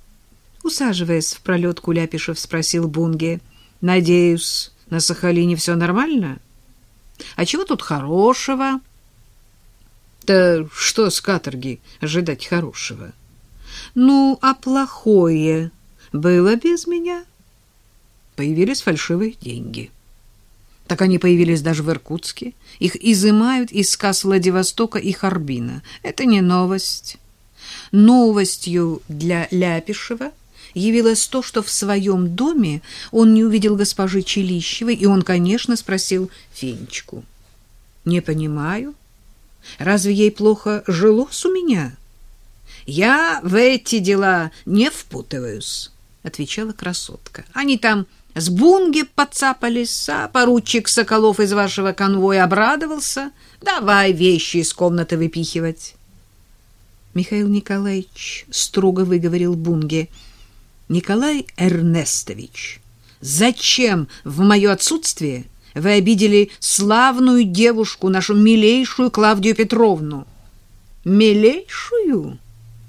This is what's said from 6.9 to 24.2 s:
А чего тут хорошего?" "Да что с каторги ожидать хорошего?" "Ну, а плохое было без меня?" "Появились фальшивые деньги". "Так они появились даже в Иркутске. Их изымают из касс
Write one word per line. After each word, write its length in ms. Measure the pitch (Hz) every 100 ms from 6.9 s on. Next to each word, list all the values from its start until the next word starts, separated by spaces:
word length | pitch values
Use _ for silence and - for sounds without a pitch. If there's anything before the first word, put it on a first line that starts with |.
| _ _ _ - -
А 80 | 170
чего 180 | 302
тут 180 | 381 285
хорошего?" 960 | - 147 135 175 220 254 - 262 269 269 - _ _ _ _ _ _ _ _ _ _ _ _ _
"Да 420 | - 190 180 170 156
что 340 | - - - 208
с 120 | -
каторги 580 | - 180 - 131 135 117 - -
ожидать 460 | 156 165 170 139 -
хорошего?" 640 | 175 151 - - 107 90 - _ _ - - - - -
"Ну, 440 | 247 262 277 269 262
а 120 | 269
плохое 1160 | 262 254 269 262 - 220 202 170 160 156 160 165 - _ _ -
было 440 | 147 175 180 185 233
без 320 | 330 339 339
меня?" 360 | 339 339 349 349 _ _ _ _ _ _ _ _ _ _
"Появились 480 | - 143 156 202 277
фальшивые 540 | - 156 - 170 220 -
деньги". 520 | - 120 113 113 - _ _ _ _ _ _ _ _ _ -
"Так 140 | 175
они 160 | 190 180
появились 440 | 180 175 170 165
даже 200 | 151 156
в 80 | 151
Иркутске. 640 | 160 - 170 - - 247 - - -
Их 160 | 180 -
изымают 760 | 220 202 208 214 240 254 240
из 260 | 208 190 -
касс 280 | 202 190